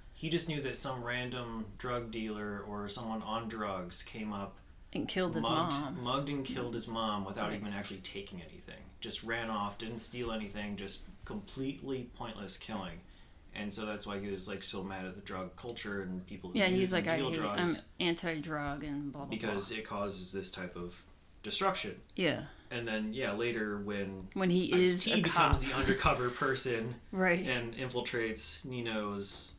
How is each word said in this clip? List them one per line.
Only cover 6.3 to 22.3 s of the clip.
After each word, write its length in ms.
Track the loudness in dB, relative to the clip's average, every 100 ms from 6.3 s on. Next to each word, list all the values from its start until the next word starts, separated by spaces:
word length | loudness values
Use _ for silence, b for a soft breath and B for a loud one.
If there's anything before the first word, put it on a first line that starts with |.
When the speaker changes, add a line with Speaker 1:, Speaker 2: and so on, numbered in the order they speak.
| 0
Speaker 1:
killed 300 | -2 -2 -2
his 120 | -2 -2
mom 360 | 0 2 0
without 260 | -2 -2 -2
Speaker 2:
Right. 100 | -2
Speaker 1:
even 120 | -2
actually 260 | -4 -4 -6
taking 420 | -6 -6 -8 -10
anything. 380 | -12 -12 -14 -14 -14 -10
Just 220 | -2 -2
ran 260 | 0 -2 0
off, 280 | 0 0 -2
didn't 200 | -4 -4
steal 340 | -4 -2 -2
anything, 440 | -2 -4 -4 -4 -4
just 240 | -4 -6 -8 -12
completely 880 | -8 -8 -6 -4 -4 -4 -4 -4 -4
pointless 420 | -8 -8 -6 -6 -6
killing. 440 | -4 -4 -4 -8 -12 B B B -12
And 200 | -6 -2
so 100 | -2
that's 220 | -2 -2 -2
why 120 | -2
he 100 | -2
was, 200 | -2 -2
like, 140 | -4
so 200 | -4 -4
mad 220 | -4 -4
at 100 | -6
the 60 | -8
drug 360 | -6 -4 -6 -6
culture 460 | -8 -6 -4 -2
and 220 | -2 -4 -6
people 240 | -8 -2
who 60 | 2
Speaker 2:
Yeah, 100 | 4
Speaker 1:
use 100 | 6
Speaker 2:
he's 140 | 6
Speaker 1:
and 100 | 4 4
Speaker 2:
like, 60 |
"I 40 | 2
Speaker 1:
deal 120 | 2
Speaker 2:
hate, 80 | 2
Speaker 1:
drugs. 380 | 0 2 2 2 -2 0
Speaker 2:
I'm 60 | 2
anti-drug 760 | 2 0 -2 -2 -2 -2 -2
and 280 | -2 -2 -4
blah, 100 | -4
blah, 60 | -4
Speaker 1:
Because 380 | -2 0 0 0
Speaker 2:
blah." 80 | -2
Speaker 1:
it 60 |
causes 480 | -4 -2 -2 -2 -2
this 180 | -2 -2
type 240 | -2 -6 -6
of 260 | -8 -8 -16 -20 -20 -12
destruction. 580 | -4 2 4 2 -2 -6 -8 2
Speaker 2:
Yeah. 280 | 2